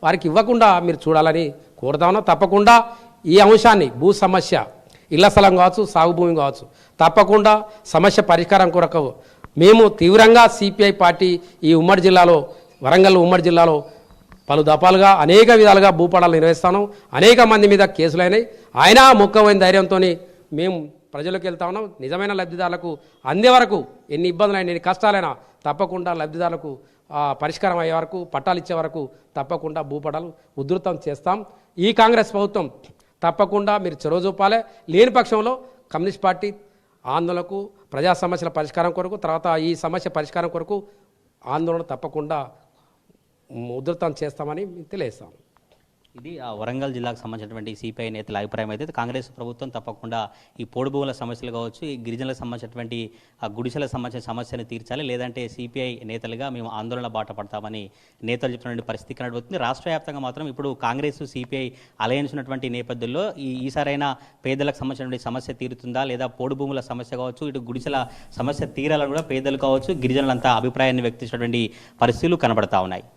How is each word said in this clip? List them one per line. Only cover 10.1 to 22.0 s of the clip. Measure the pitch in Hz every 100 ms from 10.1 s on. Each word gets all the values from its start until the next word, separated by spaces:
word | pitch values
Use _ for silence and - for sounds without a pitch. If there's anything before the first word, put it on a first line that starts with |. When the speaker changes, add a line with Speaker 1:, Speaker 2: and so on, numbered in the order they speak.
| 208 220 233 233 226
Speaker 1:
సిపిఐ | 202 190 202 196
పార్టీ | 180 170 185 175 - _ 151
ఈ | 165
ఉమ్మడి | 170 190 180
జిల్లాలో, | 185 175 165 139 - _ _ 131
వరంగల్ | 175 190 185
ఉమ్మడి | 175 180 170
జిల్లాలో | 170 170 151 143 - _ _ _ - _
పలు | 143 151
దఫాలుగా | 151 180 185 196 190
అనేక | 151 190 226 233
విధాలుగా | 214 196 196 170
భూపడాలు | 175 185 175 165
నిర్వహిస్తాను. | 160 165 180 185 202 - _ 127
అనేక | 196 240 233
మంది | 220 208
మీద | 202 190 196
కేసులు | 160 156
అయినాయి. | 180 208 233 - _ 120
అయినా | 160 233 269 240
మొక్కవైన | 202 220 208 202
ధైర్యంతోని | 185 190 185 190 180 170 - _ _ 151
మేము | 175 180 147 _ _
ప్రజలకు | 143 160 185 180
వెళ్తా | 170 175
ఉన్నాం. | 190 214 170